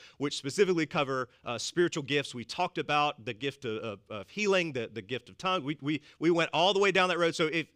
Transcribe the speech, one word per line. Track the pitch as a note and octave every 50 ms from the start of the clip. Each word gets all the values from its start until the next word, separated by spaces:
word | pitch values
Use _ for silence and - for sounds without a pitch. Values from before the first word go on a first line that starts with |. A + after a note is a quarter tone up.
| - - - -
which | C3+ D3 - -
specifically | - C#3 C3 - G3+ F3+ F#3 E3 D#3
cover, | D3 - E3 C#3+ B2+ C3+ C3 B2+ - _ _ -
uh, | - A#2+ A2+
spiritual | - - - F3 F3+ E3 - E3 C#3+
gifts. | A2+ C#3+ C#3+ C3+ - -
We | B2 A2+
talked | - - - F3+ F3 - E3+
about | D3 B2+ D3 D3 D3 D3 - - A2
the | A#2 A#2
gift | G#2 C#3 C#3 C3+ - -
of, | A#2+ G#2+ A2
of, | - A2+ G#2 G2+ _ -
of | A2+ G#2 F#2+ -
healing, | - G3+ G#3 G3+ F#3+ F#3 F3 E3 C3+
the, | B2 A2+ A2 A2
the | A2+
gift | G2 F#2+ B2+ A#2+ - -
of | F#2 -
tongue. | - F#3 F#3 F#3 C3
We, | C3+ D#3 -
we, | C3+ C#3+ D#3 D3 - - - -
we | C#3+ E3
went | F3 E3+ D#3+ D#3 -
all | D3 E3+ F#3+
the | G#3 G3
way | G3+ G3
down | F3 F#3+ F#3 F#3
that | F3 E3+
road. | F3 E3 D#3
So | - E3+ D#3
if, | D#3+ E3 D3 - _